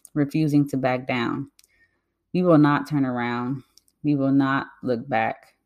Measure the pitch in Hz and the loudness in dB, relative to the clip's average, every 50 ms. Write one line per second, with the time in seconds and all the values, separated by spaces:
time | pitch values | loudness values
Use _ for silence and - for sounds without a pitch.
0 | - - - 151 143 143 - 160 156 147 143 147 143 143 - 131 131 127 127 127 | -18 -8 -4 -4 -4 -2 -2 -2 0 2 2 2 2 2 -2 -2 -2 -2 -2 -2
1 | 127 - 127 123 117 - 147 139 139 - _ _ _ _ _ _ _ _ _ _ | -4 -4 -4 -2 -2 -4 -4 -6 -8 -10 _ _ _ _ _ _ _ _ _ _
2 | _ _ _ _ _ _ - 180 180 180 165 147 147 143 147 143 139 - 151 143 | _ _ _ _ _ _ -4 0 2 4 6 6 6 4 4 0 -2 -2 -2 -2
3 | 135 127 123 123 120 123 120 120 123 123 139 131 - _ _ _ _ _ _ _ | -2 -2 -2 -4 -4 -4 -4 -4 -4 -6 -6 -8 -10 _ _ _ _ _ _ _
4 | - 147 147 139 135 135 135 139 135 135 135 135 - - - _ - 127 123 113 | -2 0 0 0 2 2 2 2 2 2 0 -2 -4 -6 -12 _ -4 -4 -4 -4
5 | 127 139 127 110 113 113 - - _ _ _ _ _ | -4 -4 -2 -2 -2 -2 -4 -8 _ _ _ _ _